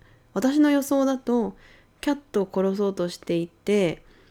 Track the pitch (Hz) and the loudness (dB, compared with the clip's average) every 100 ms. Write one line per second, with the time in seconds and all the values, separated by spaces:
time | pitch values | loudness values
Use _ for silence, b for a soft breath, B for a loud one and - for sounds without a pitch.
0 | b b b 196 254 294 294 285 269 277 | b b b -2 2 4 4 2 2 0
1 | 269 262 - 240 196 b b b b _ | 0 0 -2 -2 -2 b b b b _
2 | - 196 - 208 190 190 190 196 202 196 | -4 -4 -2 -4 -2 0 -2 0 -2 -2
3 | 175 - - 170 170 _ - 208 175 - | -6 -6 -4 -4 -4 _ -2 0 0 -2
4 | b b b | b b b